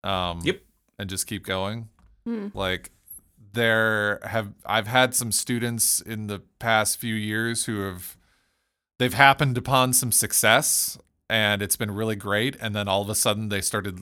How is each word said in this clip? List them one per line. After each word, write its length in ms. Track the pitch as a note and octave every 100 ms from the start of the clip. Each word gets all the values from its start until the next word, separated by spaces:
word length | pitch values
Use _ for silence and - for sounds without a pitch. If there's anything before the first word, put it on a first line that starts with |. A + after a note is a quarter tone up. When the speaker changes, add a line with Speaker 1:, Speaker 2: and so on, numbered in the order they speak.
Speaker 1:
um, 360 | F#2 F#2+ F2+ E2+
Speaker 2:
Yep. 180 | F2 F#3 _ _ _ -
Speaker 1:
and 120 | G2
just 160 | G2 -
keep 180 | G2+ G2
going. 440 | F#2+ G2 A2+ A2+ _ _ _ -
Speaker 3:
Hmm. 220 | A#3 G3+ C#3
Speaker 1:
Like, 340 | F#2+ F#2 - _ _ - _ _ G#2
there 680 | G#2+ A2+ A2+ A2 G#2+ G#2 G#2
have, 260 | G#2 A2 G2+ - -
I've 220 | G#2+ G#2
had 260 | B2+ B2+
some 180 | B2+ A#2
students 720 | G#2 - A#2+ A#2+ A#2 - -
in 240 | - A2 G#2+
the 140 | G2 - _
past 400 | A#2 A2 G#2+ -
few 160 | A#2+
years 520 | A2 G#2+ G#2+ A#2 A#2 -
who 160 | G#2+
have, 360 | G2 F2+ F2+ - _ _ _ _ _ _ _ _
they've 160 | B2
happened 460 | - C#3 C#3 C#3+ A#2+
upon 340 | A#2+ C3 B2+
some 180 | B2+ A#2+
success, 840 | A2 G#2+ - A2 A#2+ D3+ - - - _ _ _
and 320 | A2+ G#2+ G2+
it's 140 | G2+ -
been 160 | G#2+
really 240 | G2+ A2 G#2+
great, 400 | G2+ G#2 B2+ -
and 160 | A2+ G#2
then 120 | G2+
all 160 | G2
of 60 | G2+
a 60 | G#2+
sudden 340 | A#2 G#2 G#2+
they 120 | G2+
started 380 | F2+ G#2+ G2 F#2